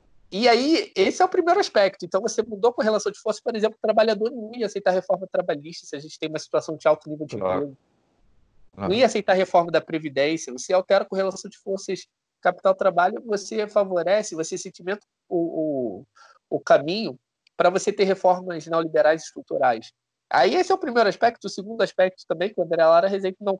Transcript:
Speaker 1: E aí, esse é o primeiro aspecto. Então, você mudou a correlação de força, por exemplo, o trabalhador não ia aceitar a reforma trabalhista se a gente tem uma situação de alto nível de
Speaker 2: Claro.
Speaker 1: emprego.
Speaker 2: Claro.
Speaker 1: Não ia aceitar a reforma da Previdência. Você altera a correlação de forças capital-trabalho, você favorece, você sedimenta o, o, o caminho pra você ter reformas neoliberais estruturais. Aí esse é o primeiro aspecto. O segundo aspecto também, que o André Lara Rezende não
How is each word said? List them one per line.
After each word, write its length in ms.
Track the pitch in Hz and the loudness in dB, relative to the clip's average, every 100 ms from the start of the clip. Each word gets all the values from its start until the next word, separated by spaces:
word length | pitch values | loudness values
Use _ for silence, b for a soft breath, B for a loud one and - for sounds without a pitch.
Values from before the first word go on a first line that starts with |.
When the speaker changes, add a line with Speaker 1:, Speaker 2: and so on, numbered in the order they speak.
| _ _ - | _ _ -10
Speaker 1:
E 160 | 185 240 | 0 4
aí, 440 | 233 277 311 - - | 4 4 0 0 0
esse 260 | 208 - | 0 2
é 40 | 370 | 0
o 40 | |
primeiro 300 | 370 339 381 | 2 2 2
aspecto. 460 | - 220 196 - 175 | 2 2 2 0 -4
Então, 160 | 190 | -2
você 220 | 220 - | -2 -4
mudou 260 | 220 202 233 | -6 0 0
a 40 | |
correlação 380 | 240 220 214 202 | 2 0 0 -2
de 80 | - | -6
força, 220 | 214 208 | -6 -4
por 120 | - 226 | -4 -2
exemplo, 220 | 214 - | -2 -2
o 40 | |
trabalhador 500 | 214 220 226 208 220 | 0 2 2 0 -2
não 220 | 254 214 247 | -6 -12 -6
ia 120 | 202 | -6
aceitar 240 | 196 190 | -2 0
a 20 | |
reforma 340 | 185 180 185 190 | 0 0 -4 -2
trabalhista 560 | 185 180 151 151 175 - | -4 -4 -6 -8 -18 -14
se 80 | 143 | -14
a 40 | |
gente 200 | 156 - | -12 -10
tem 100 | 156 | -8
uma 100 | 156 | -8
situação 380 | - 156 - 151 | -4 -4 -4 -2
de 100 | 160 | 0
alto 220 | 151 156 | 0 -2
nível 160 | 151 147 | -12 -10
de 120 | 107 | -6
Speaker 2:
Claro. 200 | 92 92 | -4 -2
Speaker 1:
emprego. 200 | 143 135 _ _ _ _ _ _ _ _ - - | -4 -12 _ _ _ _ _ _ _ _ -20 -8
Speaker 2:
Claro. 160 | 180 | -2
Speaker 1:
Não 40 | 220 | 2
ia 120 | 233 | 2
aceitar 260 | 220 202 | 2 0
a 20 | 185 | 2
reforma 360 | 180 180 170 | 4 2 2
da 100 | 160 | -2
Previdência. 720 | - 160 156 135 147 160 - | -2 -8 -4 0 0 -2 -8
Você 180 | 127 - | -12 0
altera 320 | 185 185 196 | 0 2 2
a 40 | 208 | 2
correlação 420 | 190 190 185 196 | -2 -4 -4 -14
de 80 | - | -14
forças 500 | - 190 - 180 - _ _ _ | -8 -8 -6 -10 -10 _ _ _
capital-trabalho, 800 | 180 180 190 190 196 170 180 220 240 | -2 2 0 4 2 4 2 0 -4
você 420 | 202 190 220 214 | -4 -4 -4 0
favorece, 680 | 214 196 175 165 214 208 160 | 0 0 0 2 0 0 -6
você 200 | 160 180 | -6 -6
sedimenta 460 | 190 - 175 208 _ _ - | -10 -12 -8 -8 _ _ -6
o, 760 | 180 170 160 156 135 120 92 - b b b - | -4 -2 -4 -4 -2 -4 -8 -16 b b b -8
o, 100 | 143 | -4
o 20 | |
caminho 580 | - 156 143 202 185 123 _ _ _ - | 2 2 2 -4 -6 -10 _ _ _ 0
pra 140 | 175 | 2
você 200 | 185 208 | 2 -2
ter 120 | 208 | 0
reformas 640 | 190 190 185 180 185 165 165 | 2 4 2 2 -2 -8 -2
neoliberais 560 | 165 165 156 151 160 | -2 0 2 4 2
estruturais. 680 | - 147 - 156 131 113 - _ _ _ - | -2 -16 -6 0 2 0 -6 _ _ _ -2
Aí 240 | 147 185 | 2 4
esse 180 | 339 349 | 2 2
é 40 | 381 | 0
o 20 | |
primeiro 320 | 311 233 208 | 0 2 2
aspecto. 360 | - 240 240 196 | 2 0 0 -12
O 40 | |
segundo 320 | - 196 226 | -10 -10 -4
aspecto 420 | 185 - 185 - - | -2 2 0 0 -8
também, 260 | 165 196 | -4 -4
que 60 | 196 | -4
o 40 | |
André 220 | 165 165 160 | -2 2 6
Lara 220 | 170 190 | 6 4
Rezende 300 | 196 190 185 | -2 -4 -4
não 180 | 208 | -6